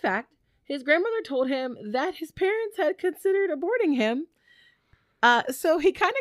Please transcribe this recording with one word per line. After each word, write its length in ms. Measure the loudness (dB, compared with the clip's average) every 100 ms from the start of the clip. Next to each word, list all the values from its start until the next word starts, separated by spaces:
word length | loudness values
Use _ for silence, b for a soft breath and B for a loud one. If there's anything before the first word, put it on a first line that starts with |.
fact, 300 | -2 -2 -4 _ _ _
his 180 | -10 -4
grandmother 400 | 2 2 2 -4
told 260 | -4 -2 -2
him 280 | -2 -6 -10 -6
that 240 | -4 -4 -6
his 160 | -10
parents 460 | -2 0 0 -4 -2
had 200 | -2 0
considered 520 | -4 -2 0 2 0
aborting 440 | -2 -2 0 2 2
him. 320 | 0 -2 -6 _ _ _ _ _ _ _ _ _
Uh, 220 | 4 4 2
so 260 | -2 0 2
he 140 | 2
kinda 220 | 2 0 0